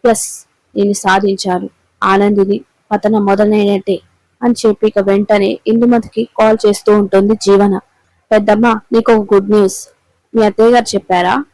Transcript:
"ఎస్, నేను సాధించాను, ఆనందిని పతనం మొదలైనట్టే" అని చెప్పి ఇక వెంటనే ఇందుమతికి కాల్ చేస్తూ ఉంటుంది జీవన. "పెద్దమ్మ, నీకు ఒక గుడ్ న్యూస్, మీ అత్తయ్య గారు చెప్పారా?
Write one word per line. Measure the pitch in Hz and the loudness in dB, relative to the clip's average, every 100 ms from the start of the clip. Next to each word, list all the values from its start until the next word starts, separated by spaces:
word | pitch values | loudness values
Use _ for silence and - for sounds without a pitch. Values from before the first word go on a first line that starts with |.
"ఎస్, | 240 220 - - _ _ _ - | 0 -2 -6 -14 _ _ _ -4
నేను | 202 | -4
సాధించాను, | 202 196 190 202 196 196 180 190 _ _ _ | -2 -2 0 0 -4 -4 -6 -6 _ _ _
ఆనందిని | 196 196 202 202 196 208 - _ _ | 0 2 2 0 0 -2 -6 _ _
పతనం | 208 208 214 202 | -4 -2 0 0
మొదలైనట్టే" | 196 208 214 202 196 190 185 _ _ _ _ | 0 2 2 0 -2 -4 -8 _ _ _ _
అని | 240 233 | -4 0
చెప్పి | 226 208 214 | 0 0 -2
ఇక | 208 | -2
వెంటనే | 196 196 208 208 202 - - | 0 -2 0 0 0 -4 -2
ఇందుమతికి | 226 240 240 220 - 226 | 0 2 0 -2 -8 -8
కాల్ | - 220 220 | 0 0 2
చేస్తూ | 214 202 - 208 | 0 0 0 0
ఉంటుంది | 202 196 202 220 | 2 0 0 0
జీవన. | - 196 202 185 _ _ _ _ _ | 2 2 2 -2 _ _ _ _ _
"పెద్దమ్మ, | 214 208 208 240 220 _ | -2 2 0 2 -2 _
నీకు | 226 220 | -2 2
ఒక | 220 202 | 0 2
గుడ్ | 202 196 | 0 2
న్యూస్, | 208 196 - - _ _ _ _ | 0 0 -2 -16 _ _ _ _
మీ | 226 214 | -2 -2
అత్తయ్య | 202 226 | 2 2
గారు | 240 226 | 2 0
చెప్పారా? | 196 - 180 180 240 294 | -8 -2 -2 0 -4 -6